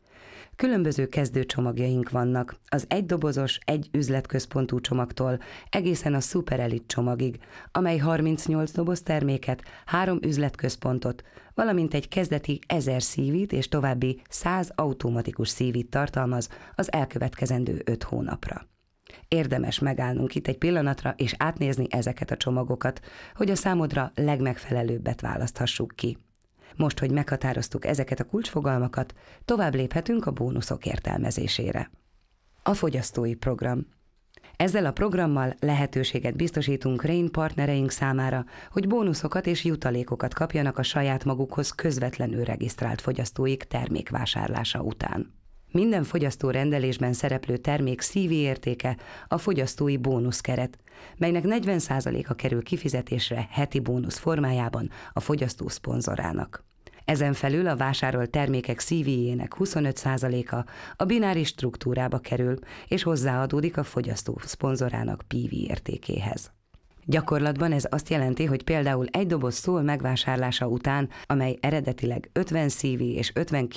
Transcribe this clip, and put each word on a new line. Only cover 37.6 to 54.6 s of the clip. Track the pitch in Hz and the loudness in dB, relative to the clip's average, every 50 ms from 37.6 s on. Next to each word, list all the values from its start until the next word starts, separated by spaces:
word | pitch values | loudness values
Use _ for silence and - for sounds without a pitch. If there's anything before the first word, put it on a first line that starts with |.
| 143 143 143 139 135 135 | 2 2 2 2 2 0
számára, | 131 - 143 135 131 135 131 131 131 131 123 - - - - - | 0 0 0 0 2 2 0 0 0 -2 -4 -6 -12 -20 -18 -4
hogy | - - 196 190 | -2 0 2 2
bónuszokat | 220 240 220 190 156 147 - 151 - 185 185 175 | 2 4 4 2 2 0 -2 -2 -2 0 0 0
és | 175 160 - | 0 2 2
jutalékokat | 170 160 151 - 131 120 123 123 - 123 - - 127 - | 0 0 0 0 0 0 0 -2 -2 -2 -2 -2 -4 0
kapjanak | - - 131 - 156 143 139 127 - | -2 -2 0 2 0 0 2 0 0
a | 127 | -2
saját | - - 147 139 139 135 131 - | 0 2 2 2 2 2 2 0
magukhoz | 139 135 127 139 131 - - 143 - | 0 0 0 -2 -2 0 -2 -2 -2
közvetlenül | - - - 165 139 131 123 127 - - 123 117 - 120 120 | -2 0 0 0 0 2 0 -2 -2 -2 -2 -2 0 -2 -2
regisztrált | 120 113 - - 117 - - 117 113 110 110 | -2 -2 -2 -2 -4 -2 -2 -2 -2 -2 -2
fogyasztóik | - - 123 - 117 107 - - 131 131 135 135 - | -2 -2 0 0 -2 -4 0 0 0 0 0 -2 -4
termékvásárlása | - - 127 123 117 - - - - - 110 120 - - - - - - - 113 - - - | -6 -4 -4 -2 -2 -2 -4 -2 -2 -4 -2 -2 -2 -2 -2 -2 -2 -2 -2 -2 -2 -2 -2
után. | - 113 - - - - - - - - - - _ - - - - - | -2 -4 -4 -4 -4 -4 -2 -4 -6 -6 -10 -20 _ -20 -20 -20 -20 -2
Minden | - 175 202 233 220 185 147 | 2 2 4 4 4 2 0
fogyasztó | - - 175 147 139 127 - - 135 | 0 0 0 0 0 0 0 -2 0
rendelésben | 123 131 139 147 147 143 127 131 123 113 135 123 123 | 2 2 2 2 2 2 2 0 0 0 0 0 2
szereplő | 120 - 139 131 131 - - 123 123 | 2 2 0 0 -2 -2 -2 -2 -2
termék | - - 143 147 143 131 127 120 | 0 0 0 2 2 0 0 -2
C | - - - | -4 -2 0
V | 196 190 170 | 0 2 2
értéke | 165 156 147 139 135 - - 123 123 - - 127 123 - - - - - - - | 2 2 2 2 0 0 -2 -4 -4 0 -2 -2 -2 -2 -8 -16 -16 -18 -4 -2
a | - - | -2 0
fogyasztói | - 208 190 139 131 123 - - 147 143 139 131 | 2 2 2 2 2 0 0 0 2 2 2 2
bónuszkeret, | 123 135 131 123 120 123 120 - - - 127 123 123 127 - - _ - - - - - - - | 2 2 2 2 2 0 0 -2 -2 -2 0 0 0 -2 -4 -12 _ -20 -20 -20 -20 -20 -4 0
melynek | 165 170 170 175 143 | 2 2 4 4 2
negyven | 190 220 233 - 190 196 165 | 2 2 2 2 2 2 2
százaléka | - - 135 135 131 131 120 120 139 - 123 | 2 2 0 0 0 0 -2 -2 -2 -2 -4
kerül | - - 131 123 120 117 | -2 0 0 0 0 0
kifizetésre | - 180 - - 143 127 127 123 - 123 120 - - 120 113 113 - | -2 -4 -2 0 -2 -2 -2 -2 -2 -2 -2 0 -2 -2 -4 -4 -2
heti | - - 143 143 - 139 | 0 -2 -2 0 0 -2
bónusz | 117 120 123 123 123 - - - | 0 0 0 0 0 -2 -4 -2
formájában | - 165 165 151 147 131 127 123 | 0 0 2 2 2 2 2 2